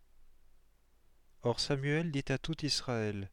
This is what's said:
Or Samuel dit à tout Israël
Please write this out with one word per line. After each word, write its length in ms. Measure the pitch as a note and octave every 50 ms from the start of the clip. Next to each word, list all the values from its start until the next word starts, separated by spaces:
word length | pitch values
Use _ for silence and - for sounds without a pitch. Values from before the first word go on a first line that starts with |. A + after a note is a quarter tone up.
| - - - - - - - - - - - - - - - - - _ - - - - - - - - - -
Or 160 | - A#2+ A#2 -
Samuel 540 | - - D3 C3+ C3+ D3 D3 D#3 E3+ E3+
dit 120 | C#3+ C#3 - -
à 100 | C3+ -
tout 260 | - - D#3+ - -
Israël 640 | C#3 - - - - A#2+ A2+ A2 G#2+ G#2 G2+ G2 G2